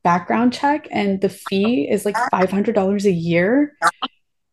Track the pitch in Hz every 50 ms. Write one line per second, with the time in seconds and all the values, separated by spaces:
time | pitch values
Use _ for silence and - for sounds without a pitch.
0 | - 175 175 180 180 - 214 220 240 247 247 - - 285 294 302 - - - 220
1 | 202 202 196 190 202 190 196 - - - 202 196 202 226 247 269 285 277 226 202
2 | - 208 202 226 247 254 - 190 185 185 190 196 202 233 214 208 190 190 202 208
3 | 196 202 185 170 165 170 165 170 175 202 247 285 294 294 - _ - - - _
4 | - - - _ _ _ _ _ _ _